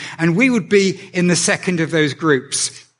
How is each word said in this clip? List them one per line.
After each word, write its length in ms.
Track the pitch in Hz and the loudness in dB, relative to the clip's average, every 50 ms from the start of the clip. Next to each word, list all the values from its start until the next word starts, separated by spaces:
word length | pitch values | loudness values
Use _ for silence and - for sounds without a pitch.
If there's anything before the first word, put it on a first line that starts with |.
| - - - - | -12 -14 -6 -2
And 200 | 165 170 165 190 | 0 0 2 2
we 120 | 262 262 | 2 2
would 200 | 247 226 156 - | 2 0 0 2
be 300 | 202 202 196 190 - - - - - | 2 2 2 2 0 -4 -10 -8 -4
in 140 | 185 175 180 | 0 0 2
the 80 | 170 | 2
second 460 | 156 - 208 185 - - 196 180 160 | 2 0 0 -2 -2 -2 -2 -2 -2
of 100 | 160 135 | -2 -2
those 220 | 156 160 151 143 131 | 0 0 0 0 -2
groups. 760 | - 165 160 143 127 123 - - - - - - - - _ _ _ | -2 0 2 2 2 0 -4 -6 -6 -6 -6 -8 -12 -20 _ _ _